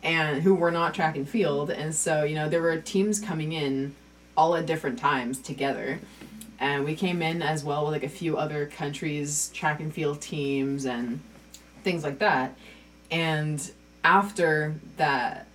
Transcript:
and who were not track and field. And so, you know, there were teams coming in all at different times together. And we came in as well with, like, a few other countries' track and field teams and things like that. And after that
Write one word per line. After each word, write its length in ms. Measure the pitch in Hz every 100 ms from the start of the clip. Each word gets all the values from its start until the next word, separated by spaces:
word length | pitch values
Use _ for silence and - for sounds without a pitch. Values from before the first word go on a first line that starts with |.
and 400 | 170 165 156 143
who 140 | 175 190
were 160 | 170
not 220 | 170 -
track 240 | - 160 143
and 100 | 139
field. 420 | 226 170 143 143
And 240 | 127 156
so, 300 | 160 - 156
you 120 | 151 156
know, 120 | 151
there 140 | 165
were 160 | 165 160
teams 400 | - 190 208 208
coming 320 | - 160 156
in 420 | 160 143 135 139 139 - - - -
all 180 | 160 170
at 100 | 156
different 340 | 156 147 120
times 380 | 143 143 120 131
together. 580 | - 131 139 120 107 139 - - - - - -
And 240 | 135 143 143
we 100 | 156
came 260 | 190 175
in 200 | 160 170
as 240 | 156 156 143
well 180 | 143
with, 80 | 151
like, 120 | 147 139
a 40 | -
few 160 | 170 151
other 300 | 151 151 143
countries' 840 | - 151 147 160 147 147 147 -
track 280 | - 156 151
and 120 | 156
field 280 | 151 151 147
teams 640 | - 156 139 139 139 139 131
and 340 | 120 123 123 - - - - - -
things 220 | 196 170 147
like 140 | 139
that. 360 | 214 139 131 - - - - - -
And 480 | 165 165 156 151 151 - - - -
after 760 | 160 190 202 - 165 156 151 151 - -
that 500 | 151 139 131 - -